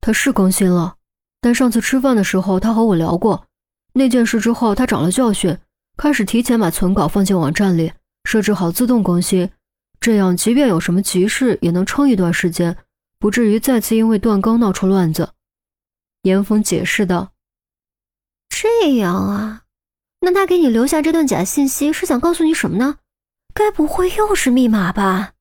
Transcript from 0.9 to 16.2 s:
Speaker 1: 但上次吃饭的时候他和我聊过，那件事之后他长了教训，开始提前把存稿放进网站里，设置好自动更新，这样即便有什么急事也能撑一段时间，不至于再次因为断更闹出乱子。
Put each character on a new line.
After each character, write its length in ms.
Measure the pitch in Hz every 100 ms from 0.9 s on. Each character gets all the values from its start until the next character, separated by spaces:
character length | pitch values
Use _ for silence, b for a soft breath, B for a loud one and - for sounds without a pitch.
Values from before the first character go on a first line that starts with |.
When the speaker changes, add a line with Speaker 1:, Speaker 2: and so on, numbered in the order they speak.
| - _ _ _ _
Speaker 1:
但 140 | 240
上 160 | 240 254
次 100 | 226
吃 200 | 208 262
饭 160 | 269 240
的 80 |
时 160 | 190 190
候 180 | 190 185
他 140 | 220
和 120 | 226
我 120 | 226 180
聊 200 | 165 170
过， 300 | 220 170 - _ _ _ _
那 160 | - 262
件 160 | 247
事 160 | 233 233
之 120 | 208
后 220 | 233 233
他 120 | 202 247
长 160 | 214
了 100 | 156
教 200 | 185 247
训， 260 | 196 185 147 _ _ _ -
开 160 | 294
始 120 | 294
提 180 | 202 226
前 160 | 240 233
把 120 | 190
存 240 | - 180
稿 120 | 196 160
放 160 | 208
进 140 | 196 190
网 140 | 147
站 240 | 156 196 175
里， 160 | 160 - _ _
设 160 | - 220
置 140 | 202
好 180 | 208 175
自 140 | 175 247
动 160 | 247
更 180 | 190 175
新， 300 | 180 190 180 - _ _ _ _
这 160 | 233 214
样 180 | 190 180
即 180 | -
便 140 | 240 277
有 120 | 165
什 120 | -
么 100 | 175
急 260 | 196 180 190
事 300 | - 254 190
也 100 | 175
能 140 | 170
撑 240 | 190 - 285
一 80 | 220
段 160 | 175
时 180 | 170 180
间， 260 | 165 175 165 _ _ _ _
不 120 | 208
至 200 | 208 226
于 100 | 214
再 180 | - 247
次 140 | 214
因 140 | 226 220
为 100 | 220
断 220 | 226 208
更 180 | 208 233
闹 140 | 226
出 140 | 180 190
乱 260 | 196 175
子。 200 | 156 165 _ _ _ _ _ _ _ _ _